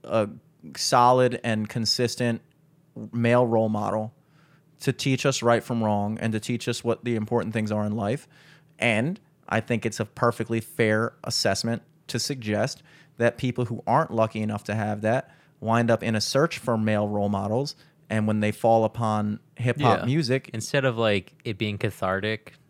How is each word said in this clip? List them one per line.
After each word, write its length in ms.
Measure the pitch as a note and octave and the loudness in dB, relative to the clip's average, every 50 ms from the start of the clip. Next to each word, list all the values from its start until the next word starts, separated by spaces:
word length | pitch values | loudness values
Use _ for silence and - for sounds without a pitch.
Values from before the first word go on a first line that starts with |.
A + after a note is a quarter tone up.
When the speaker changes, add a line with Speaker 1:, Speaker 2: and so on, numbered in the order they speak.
Speaker 1:
a 260 | - - F2 A2+ G#2+ G2+ - - _ _ _ _ - - C2+ | -6 -2 0 0 0 -2 -6 -16 _ _ _ _ -20 -16 -10
solid 640 | - - - - B2+ A#2+ B2 B2+ B2+ B2+ B2 B2 - - | -6 -2 2 4 6 8 8 8 6 4 2 2 -2 -2
and 220 | A#2+ A2 G#2+ G#2+ - | -2 -2 -2 -4 -4
consistent 760 | - B2 A2+ - - - B2 A#2 - - B2 A#2+ A#2 A2+ _ _ _ _ _ _ _ _ _ _ _ - A2 G#2+ | -4 -4 -2 -2 0 0 0 -2 0 -2 -2 -2 -2 -4 _ _ _ _ _ _ _ _ _ _ _ -16 -14 -8
male 340 | - A#2+ A#2 A#2 A#2+ B2 B2+ | -2 0 2 4 6 6 4
role 220 | A#2 A#2 A2 A2 A2 | 4 4 2 2 2
model 420 | G#2+ G#2 G#2 G2+ G2 A2 G#2+ A2+ _ _ _ _ _ _ _ _ _ _ _ _ _ _ - | 0 -2 -2 -2 -2 -2 -4 -6 _ _ _ _ _ _ _ _ _ _ _ _ _ _ -4
to 80 | C#3 | -4
teach 320 | B2 - - C#3 C3 B2+ - | -2 -2 0 0 0 2 0
us 180 | C#3+ C3 - | 0 0 2
right 220 | A2+ A#2 A#2 A2 - | 4 4 4 4 2
from 180 | - B2 A#2 | -2 -2 0
wrong 360 | A2 G#2+ G#2 G#2 G2+ G#2 A2 - | 0 0 0 0 0 -2 -4 -4
and 120 | - A2+ G#2+ | -4 -4 -4
to 40 | G#2+ | -4
teach 300 | G#2+ - B2 A#2 - B2 | -4 -4 -6 -4 -2 -4
us 160 | A#2+ - - | -6 -2 -2
what 200 | A#2+ A2+ - - | -2 -2 -2 -2
the 100 | B2 A#2+ | -2 -2
important 380 | A2 G#2+ A2 A#2+ A#2 F2 A2 A2 | -2 -2 0 0 0 0 0 -2
things 180 | A#2 G#2+ G#2 | -4 -2 -2
are 140 | G#2+ G#2+ G#2 | -2 -2 -2
in 100 | G#2 G#2 | -2 -2
life. 320 | A#2 G2+ G2+ B2 C#3+ - _ _ - - - - - _ _ _ _ | -2 -2 -2 -4 -4 -6 _ _ -20 -20 -20 -20 -20 _ _ _ _
And 400 | - A#2+ A2 G#2+ A#2+ D#3 F#3+ - _ _ _ _ _ - | 0 0 2 2 0 -2 -4 -6 _ _ _ _ _ -2
I 120 | F#2 A2+ | -2 -2
think 260 | G#2+ - A#2+ A2 - | 0 0 -4 -2 -2
it's 120 | A2+ G#2 - | -4 -4 -4
a 60 | A2 | -6
perfectly 560 | - _ - B2 A#2 A2+ - A2+ - A#2 A2+ | -6 _ 0 0 0 2 0 -4 -4 -4 -4
fair 540 | G#2+ - - - A#2 G#2+ G#2+ G#2+ A2+ A#2 - _ - | -4 -6 -2 0 2 2 4 2 0 -2 -6 _ -8
assessment 560 | - - - - G#2 G2 - - A#2 A#2 - _ _ _ _ _ - | -6 -4 0 0 0 0 0 -2 -4 -4 -6 _ _ _ _ _ -8
to 100 | - A#2 | -6 -6
suggest 640 | - - D3 C3 A2 G#2+ G#2 G#2 A2 C#3+ - - _ _ - - - _ _ | -4 -4 -6 -6 -4 -2 0 0 0 -2 -4 -10 _ _ -20 -20 -20 _ _
that 220 | - A#2 A#2 - - | 0 0 0 2 0
people 260 | - B2+ A#2+ - B2 | -4 -4 -2 -2 -4
who 180 | G#2+ A#2 G#2 - | -4 -4 -8 -2
aren't 240 | - A#2 D3 D#3+ - | 2 2 2 2 2
lucky 320 | G#2+ A2+ A2 G#2+ - A2 | 0 0 0 0 0 -4
enough 200 | G#2+ G#2+ G#2+ G#2 - | -4 -4 -4 -6 -6
to 100 | - G#2 | -4 -4
have 260 | A2 G#2+ G#2 G#2 G#2 | -2 -2 -4 -4 -2
that 300 | G#2+ A2 A#2 C3+ - - - _ _ _ _ _ | 0 0 0 0 -4 -8 -20 _ _ _ _ _
wind 320 | - A2 A2+ A#2 A#2 A#2 | -2 2 2 2 4 4
up 120 | A#2 A2 | 2 2
in 120 | - A2+ A2+ | 0 -2 -2
a 60 | G#2+ | -2
search 380 | - - - C3 D3+ E3 - - | -2 0 2 2 2 2 -2 -6
for 180 | - - A#2 | -4 -2 -2
male 320 | A2 A2 A2 G#2+ G#2 G#2 G#2 | 0 2 2 2 2 0 0
role 220 | G#2 G#2 G2+ G2+ | -2 -2 0 0
models. 460 | G2+ G2 G2+ G2+ G#2+ B2 C#3+ D3 - _ - _ _ _ _ _ | 0 -2 -2 -2 -2 -2 -2 -4 -8 _ -20 _ _ _ _ _
And 160 | A2 A2 G#2+ | -2 0 0
when 140 | G#2+ G#2+ G#2+ | 0 0 0
they 120 | G#2 G#2 | 0 0
fall 320 | G#2 - - A2+ A2+ A2+ A2 | -2 2 4 6 6 6 4
upon 560 | A2 - A#2 A#2 A2 G#2+ G#2+ G#2 G#2 G#2 - _ _ _ | 2 0 -2 -2 0 0 0 -2 -2 -6 -8 _ _ _
hip 240 | - A#2+ B2+ A#2 D3 | -4 -2 -2 0 2
hop 200 | C#3+ A#2+ A2 - | 4 2 4 2
Speaker 2:
Yeah. 40 | - | 0
Speaker 1:
music 460 | A#2+ C3+ E3 D#3 A2+ B2+ C3+ - - | 0 0 0 0 0 -2 -2 -4 -6
Speaker 2:
Instead 320 | - A2+ G#2+ - - C#3+ C3 | -10 -8 -6 -2 -2 0 0
of, 140 | C3 A2+ A2+ | 0 0 2
like, 340 | A#2 A2 G#2 G2 F2 - _ _ _ | 2 2 2 2 -2 -6 _ _ _
it 120 | A#2+ G#2 | -8 -6
being 220 | - A2+ G#2+ G#2 F#2+ | -4 -4 -4 -2 -2
cathartic 720 | - G#2+ - - - F#2 F#2 G2 F#2+ G#2+ A2 A2 _ - - _ _ | -4 -4 -4 -2 -2 -2 0 0 -2 -4 -4 -6 _ -20 -20 _ _